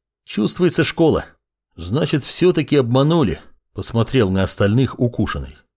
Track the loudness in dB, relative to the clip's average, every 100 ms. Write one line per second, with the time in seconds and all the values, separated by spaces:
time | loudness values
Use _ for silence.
0 | _ _ -12 -4 -4 0 0 2 -2 2
1 | 2 2 -4 _ _ _ _ -14 -4 -2
2 | 0 -2 -4 0 2 2 2 0 2 2
3 | 2 2 0 -2 -10 _ _ -12 -4 -2
4 | 0 2 2 2 -2 0 0 2 0 0
5 | -4 -2 -4 -4 -10 -16 _